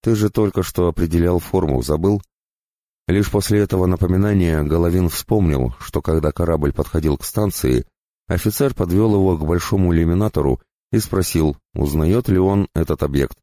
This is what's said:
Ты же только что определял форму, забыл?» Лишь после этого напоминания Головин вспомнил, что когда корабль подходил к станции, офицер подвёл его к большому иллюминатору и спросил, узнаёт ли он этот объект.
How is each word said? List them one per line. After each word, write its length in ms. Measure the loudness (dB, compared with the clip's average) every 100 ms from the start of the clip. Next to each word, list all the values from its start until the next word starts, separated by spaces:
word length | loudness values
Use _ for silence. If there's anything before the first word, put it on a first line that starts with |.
Ты 140 | 0 2
же 120 | 2
только 340 | 2 0 0
что 260 | -4 0 0
определял 500 | 0 0 2 2 0
форму, 440 | 0 -2 0 -2
забыл?» 380 | -2 0 0 -2 -6 _ _ _ _ _ _ _ -2
Лишь 220 | 0 0
после 300 | -2 0 0
этого 260 | 2 0 0
напоминания 760 | 0 0 2 2 0 0 0
Головин 460 | 0 2 2 2 0
вспомнил, 640 | -4 -2 0 2 0 -2 -6
что 220 | -6 -4
когда 300 | -2 0 0
корабль 400 | -2 -2 0 0
подходил 440 | -2 -4 -2 -2 -2
к 80 |
станции, 600 | -4 -4 -4 -2 -2 -2 -4 _ _ _ -6
офицер 460 | -2 -2 0 -2
подвёл 400 | -2 0 2 2
его 220 | 2 2 0
к 80 |
большому 480 | 0 -2 0 0 2
иллюминатору 680 | 2 2 0 0 0 -2 -2 _ _ _
и 60 | -4
спросил, 580 | 0 -2 0 0 0 -2 _
узнаёт 540 | -4 -2 0 2 0 2
ли 100 | 2
он 300 | 2 2 -2
этот 280 | -2 -2 -2
объект. 360 | -2 0 -2 -6